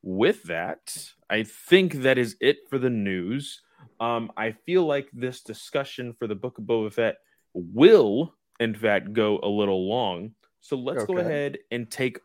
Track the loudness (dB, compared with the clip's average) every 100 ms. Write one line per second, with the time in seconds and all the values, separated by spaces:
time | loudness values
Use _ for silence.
0 | -6 0 0 0 -6 -6 -6 -10 -12 -14
1 | -16 _ _ -4 -4 -12 4 4 4 2
2 | 2 2 0 2 2 2 -4 -2 0 0
3 | -2 -2 -2 -6 -8 -16 _ _ -20 _
4 | -4 -2 -4 -6 -6 -6 0 0 2 -2
5 | -4 -8 -8 -8 -14 -16 -6 -6 -6 -10
6 | -12 -8 -8 -6 -8 -10 -2 -2 0 0
7 | -2 -2 _ _ _ -12 -8 6 10 10
8 | 6 0 -4 _ _ _ -4 0 0 0
9 | 0 0 2 2 0 0 0 0 -2 -2
10 | -2 -6 -10 _ _ _ -8 -6 -4 -4
11 | -2 -2 -2 -2 -4 -8 _ -8 -8 -4
12 | -4 -4